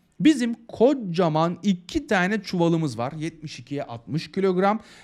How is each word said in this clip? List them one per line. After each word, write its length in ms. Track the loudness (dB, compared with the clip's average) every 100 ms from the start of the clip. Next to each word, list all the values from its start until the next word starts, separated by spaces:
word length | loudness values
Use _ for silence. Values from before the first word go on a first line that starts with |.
| _ 2
Bizim 340 | 4 4 0 -4 -8
kocaman 920 | 2 4 4 -2 0 2 2 0 0
iki 440 | -2 -2 -4 -6 0
tane 360 | 0 2 -2
çuvalımız 560 | -2 0 2 2 0 -4
var. 140 | -6 -6
Yetmiş 400 | -10 -10 -16 -18
ikiye 240 | -12 -10
altmış 500 | -10 -12 -8 -8 -6
kilogram. 480 | -2 0 2 2 0 -6 -20